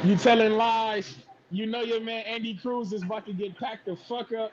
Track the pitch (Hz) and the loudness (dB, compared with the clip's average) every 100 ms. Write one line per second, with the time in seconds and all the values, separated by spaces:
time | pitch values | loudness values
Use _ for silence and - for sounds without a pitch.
0 | 175 196 240 233 220 214 233 226 220 214 | 6 6 6 8 6 4 2 2 0 -2
1 | 190 131 - - _ 180 220 233 226 226 | -6 -14 -20 -20 _ -6 -4 -4 -2 -2
2 | 226 226 214 226 226 190 247 247 214 208 | -4 -8 -6 -6 -6 -6 -4 -4 -4 -6
3 | 180 214 208 190 202 180 233 220 - 175 | -6 -8 -6 -6 -6 -6 -10 -8 -10 -10
4 | - 240 240 226 220 | -8 -8 -6 -6 -6